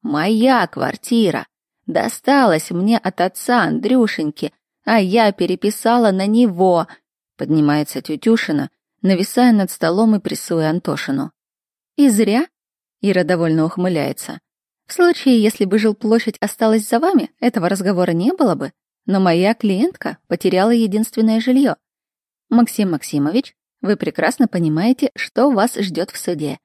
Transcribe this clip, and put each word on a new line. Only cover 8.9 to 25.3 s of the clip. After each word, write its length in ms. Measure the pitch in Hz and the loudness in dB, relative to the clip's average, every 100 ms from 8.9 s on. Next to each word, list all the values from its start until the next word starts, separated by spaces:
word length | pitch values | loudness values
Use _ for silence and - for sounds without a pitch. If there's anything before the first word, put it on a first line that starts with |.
| _ | _
нависая 500 | 185 185 196 - 247 | -2 0 0 2 4
над 180 | 214 185 | 4 0
столом 460 | - 165 185 226 214 | -2 -2 2 2 2
и 40 | |
прессуя 520 | - 220 - 165 156 | -2 -8 -4 -2 0
Антошину. 600 | 170 - 147 - 139 135 _ _ _ _ _ _ - | -2 -4 -6 -4 -6 -6 _ _ _ _ _ _ 2
«И 120 | 285 | 2
зря», 380 | 208 202 226 330 _ _ _ _ _ | 4 2 0 -2 _ _ _ _ _
Ира 220 | 202 185 | 0 0
довольно 420 | 165 180 165 160 160 | 2 0 2 2 0
ухмыляется. 760 | 180 185 165 139 - - - _ _ _ _ _ | -2 -2 -2 -4 -6 -12 -16 _ _ _ _ _
«В 60 | |
случае, 480 | - 349 339 269 240 | 0 2 2 2 4
если 240 | 214 - 190 | 2 0 0
бы 120 | 214 | 2
жилплощадь 600 | 214 208 214 226 226 - | 0 -2 0 0 0 -6
осталась 480 | 208 - 226 220 214 | -8 -2 0 0 0
за 120 | 233 | 0
вами, 300 | 349 339 - _ | 2 0 0 _
этого 300 | 247 214 175 | -2 0 -2
разговора 420 | 190 190 180 180 | -2 -2 0 0
не 220 | 165 214 | 0 0
было 220 | 381 254 147 | 0 0 0
бы, 180 | 135 _ _ _ - | -6 _ _ _ -2
но 140 | 190 | 0
моя 340 | 185 165 196 | 2 2 2
клиентка 640 | 226 214 185 320 - - 156 _ | 0 -2 0 -2 -4 -12 -12 _
потеряла 440 | 170 190 185 208 | -2 0 2 2
единственное 680 | 233 220 208 226 - 220 220 | 2 0 -2 -4 0 0 0
жилье. 360 | 226 254 269 - _ _ _ _ _ _ _ | 0 2 2 -2 _ _ _ _ _ _ _
Максим 420 | 226 233 - 196 | 2 2 0 -2
Максимович, 640 | 151 - 147 143 214 - _ _ _ | -2 -4 -2 0 -2 -4 _ _ _
вы 160 | 185 202 | -4 -2
прекрасно 500 | 170 - 160 - 240 | -4 -2 -4 0 -2
понимаете, 640 | 180 165 156 214 254 269 - | 0 -2 0 0 0 -2 -4
что 340 | - | -8